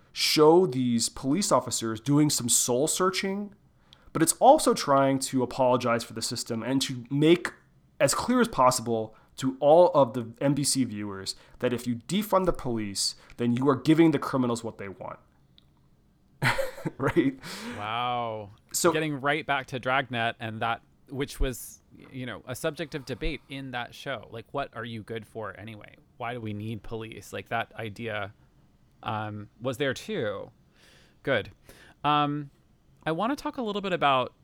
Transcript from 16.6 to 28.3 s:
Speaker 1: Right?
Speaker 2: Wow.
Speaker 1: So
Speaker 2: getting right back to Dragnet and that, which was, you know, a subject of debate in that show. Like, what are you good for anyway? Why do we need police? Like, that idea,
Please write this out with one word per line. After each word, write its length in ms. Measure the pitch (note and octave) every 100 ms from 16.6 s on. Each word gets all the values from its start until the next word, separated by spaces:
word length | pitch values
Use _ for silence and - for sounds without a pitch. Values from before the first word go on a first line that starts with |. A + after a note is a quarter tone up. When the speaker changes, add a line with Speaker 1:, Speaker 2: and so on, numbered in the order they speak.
| - - - -
Speaker 1:
Right? 400 | C3 F3 C3 C3 - - A3+ G2+
Speaker 2:
Wow. 760 | G#2 A#2 B2 B2 A#2 A2 G2+ - _
Speaker 1:
So 200 | - F3
Speaker 2:
getting 280 | D#3 D#3 C#3+
right 280 | C#3 D3+ C#3+
back 180 | C#3 C3
to 120 | B2+
Dragnet 560 | B2+ C3 C3 A#2+ A#2 -
and 220 | A2+ A2
that, 200 | A2+ A#2 _ _ -
which 300 | C3+ C#3 -
was, 400 | C3+ A#2 - - _ - -
you 140 | C3 B2+
know, 160 | F#2+ -
a 80 | B2
subject 400 | E3 D3+ D#3 D3+
of 100 | B2+
debate 360 | A#2+ D#3+ C3+ -
in 220 | C#3 C3+
that 220 | B2 A#2+
show. 340 | - C#3+ A#2+ -
Like, 140 | A#2 -
what 180 | C#3+ C#3
are 120 | A#2 A#2
you 180 | A2+
good 240 | G2+ A2+ G#2
for 280 | A2+ G#2 F2+
anyway? 380 | A2 G#2+ - - _ -
Why 160 | A#2
do 80 | B2
we 120 | A2
need 280 | G#2 A2 A2
police? 520 | - A2+ A2+ A2+ -
Like, 160 | G2+ G2+
that 220 | A#2 A2 -
idea, 580 | A2 G2+ A#2 G#2 G2